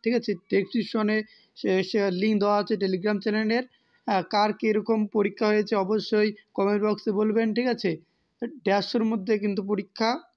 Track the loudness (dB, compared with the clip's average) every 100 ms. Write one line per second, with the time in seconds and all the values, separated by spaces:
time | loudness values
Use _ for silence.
0 | 0 0 -2 -6 _ -2 0 -4 -2 -2
1 | 0 0 -4 -14 _ -8 -2 0 0 0
2 | 0 0 0 2 2 2 0 -2 0 -2
3 | -2 -2 -2 -2 0 -2 -4 _ _ _
4 | -2 -2 0 2 2 2 0 0 2 0
5 | 0 0 0 0 2 2 2 0 0 -2
6 | 0 0 0 -2 _ -2 0 2 0 0
7 | -2 0 2 2 0 0 0 0 -2 -4
8 | _ _ _ _ -10 -4 0 0 0 0
9 | 0 -2 0 0 0 -2 -2 -4 -4 -2
10 | -2 -2 -8